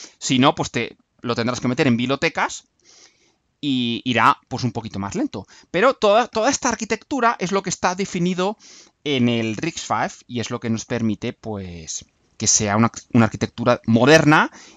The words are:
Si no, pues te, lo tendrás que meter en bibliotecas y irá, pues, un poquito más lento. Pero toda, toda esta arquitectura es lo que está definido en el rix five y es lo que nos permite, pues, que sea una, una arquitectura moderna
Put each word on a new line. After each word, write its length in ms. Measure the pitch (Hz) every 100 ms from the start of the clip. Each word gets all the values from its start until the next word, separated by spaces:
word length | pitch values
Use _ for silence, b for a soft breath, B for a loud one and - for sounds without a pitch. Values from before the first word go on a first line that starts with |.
| B B
Si 200 | - 131
no, 160 | 139 160
pues 160 | 156
te, 260 | 127 113 - _ _
lo 140 | 123 117
tendrás 240 | 123 120
que 80 | 127
meter 200 | 123 147
en 100 | 117
bibliotecas 680 | 123 139 165 - 233 - _ _ b b b b b b _ _
y 420 | 147 131 120 117 -
irá, 340 | 113 120 135 _
pues, 160 | 127
un 80 | 117
poquito 280 | 117 110 101
más 160 | 98 92
lento. 320 | 311 110 - b b
Pero 260 | 170 240 254
toda, 320 | 214 208 247
toda 220 | 330 226
esta 200 | 277 262
arquitectura 640 | 220 214 220 - 277 233 233
es 120 | 180
lo 100 | 196
que 80 | 185
está 260 | - 185 180
definido 640 | 196 185 175 180 185 220 B B B _
en 240 | - 139 120
el 300 | 117 113 107
rix 240 | 165 -
five 320 | - 110 143 - _
y 120 | 120
es 100 | 110
lo 100 | 120
que 100 | 120
nos 160 | 113 -
permite, 480 | 120 113 101 117
pues, 720 | - 113 104 92 85 80 - - _ _ _
que 100 | 107
sea 300 | - 107 104
una, 140 | 117 - -
una 120 | 117 113
arquitectura 560 | 110 107 - 123 123 -
moderna 680 | 113 127 160 147 160 247 B B